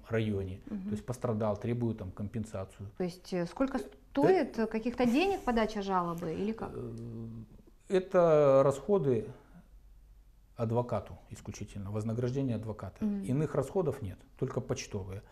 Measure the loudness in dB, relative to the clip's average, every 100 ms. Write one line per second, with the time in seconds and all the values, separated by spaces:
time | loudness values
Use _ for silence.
0 | -4 -2 0 -2 -4 -8 -8 -8 -4 -6
1 | -6 -4 -2 0 0 -2 -2 0 0 -2
2 | -8 -8 -8 -6 -6 -8 -10 -10 -14 -6
3 | -6 -6 -6 -4 -4 -2 -2 -2 -8 -14
4 | -6 4 6 6 4 0 -2 0 -4 2
5 | 4 4 4 2 0 2 2 0 0 0
6 | 0 -2 -4 -4 -4 -4 -8 -8 -10 -10
7 | -10 -10 -10 -12 -14 -18 -20 -20 _ 0
8 | 4 4 8 8 8 8 6 2 2 2
9 | 4 2 0 -12 -20 -20 -20 -20 -20 -20
10 | -20 -20 -20 -20 _ -6 0 0 0 -4
11 | -4 -16 -16 -14 -12 -10 -10 -10 -6 -4
12 | -2 -2 -2 0 -2 -2 -4 -8 -10 -4
13 | -2 -2 0 0 2 0 0 0 0 -2
14 | -8 -10 -18 -6 -4 -4 -4 -6 -4 -8
15 | -8 -12 -12